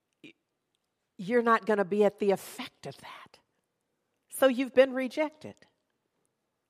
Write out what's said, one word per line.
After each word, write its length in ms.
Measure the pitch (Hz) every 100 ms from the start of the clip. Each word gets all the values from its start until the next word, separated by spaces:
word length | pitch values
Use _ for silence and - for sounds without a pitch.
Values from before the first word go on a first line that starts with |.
| _ _ 131 _ _ _ _ _ _ _ _ -
"You're 280 | 185 247
not 240 | 233 226 190
gonna 180 | 208 185
be 180 | 208
at 140 | 202 -
the 140 | 208
effect 560 | 190 - - 254 _ 147
of 100 | -
that. 400 | - - - _ _ _ _ _ _ _ _ _ _
So 180 | - 269
you've 260 | 240 269
been 200 | 262 269
rejected. 640 | 254 262 - 302 - - - _ _ _ _ _ _ _ _ _ _ _